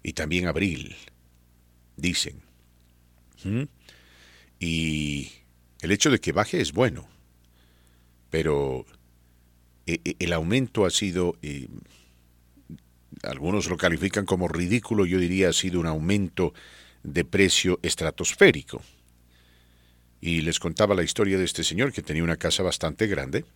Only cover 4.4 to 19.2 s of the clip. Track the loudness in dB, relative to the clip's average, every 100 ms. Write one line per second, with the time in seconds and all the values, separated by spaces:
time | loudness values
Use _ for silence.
4.4 | _ _ -2 0 0 0 -2 -4 -8 -16
5.4 | _ _ _ _ -2 2 4 2 2 0
6.4 | 0 -2 -2 0 0 0 -16 -20 _ _
7.4 | _ _ _ _ _ _ _ _ _ -2
8.4 | 2 2 0 -4 -10 -20 _ _ _ _
9.4 | _ _ _ _ -4 -2 -2 -4 -2 0
10.4 | 2 0 0 2 2 2 0 0 0 -2
11.4 | -10 -10 -12 -16 -20 -20 _ _ _ _
12.4 | _ _ _ -20 _ _ _ -12 -10 -4
13.4 | -2 0 -2 0 0 2 0 -2 0 0
14.4 | 0 -2 0 0 0 0 2 2 2 4
15.4 | 2 2 0 0 0 -2 0 0 0 0
16.4 | -2 -2 -20 -20 -20 _ -4 -2 0 4
17.4 | 4 4 2 0 -2 -2 -4 -2 -4 6
18.4 | 6 6 -6 -14 -14 _ _ _